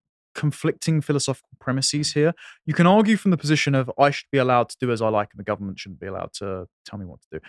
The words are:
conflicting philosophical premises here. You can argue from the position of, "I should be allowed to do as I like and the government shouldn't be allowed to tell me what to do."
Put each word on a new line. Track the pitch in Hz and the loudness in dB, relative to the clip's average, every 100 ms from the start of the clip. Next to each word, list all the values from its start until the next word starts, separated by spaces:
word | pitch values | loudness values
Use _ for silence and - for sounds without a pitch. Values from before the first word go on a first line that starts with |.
| _ _ _ | _ _ _
conflicting | - 151 - 165 - - 156 | -4 -4 -2 -4 -4 -2 -2
philosophical | - 143 - 127 _ _ | 0 -2 -2 -6 _ _
premises | - 131 131 147 151 | -6 -2 -2 -2 -2
here. | 147 156 - - - | 0 0 -2 -14 -12
You | 156 | -6
can | 151 170 | 4 6
argue | 208 214 214 | 6 4 2
from | 196 | 2
the | 170 | 0
position | 147 151 - | 2 0 2
of, | 135 127 - | 0 0 2
"I | 143 | 2
should | - - | 2 -2
be | 139 | 0
allowed | 127 123 117 | 2 2 2
to | - | -2
do | 123 | -2
as | 113 | 0
I | 110 | 0
like | 107 104 | 0 -2
and | - | -6
the | |
government | 101 101 98 95 | -6 -4 -6 -10
shouldn't | 101 90 | -14 -14
be | 95 | -10
allowed | 92 87 | -10 -10
to | - 98 95 87 _ | -10 -8 -8 -10 _
tell | - 101 | -18 -14
me | |
what | 92 67 | -14 -18
to | _ | _
do." | 80 | -16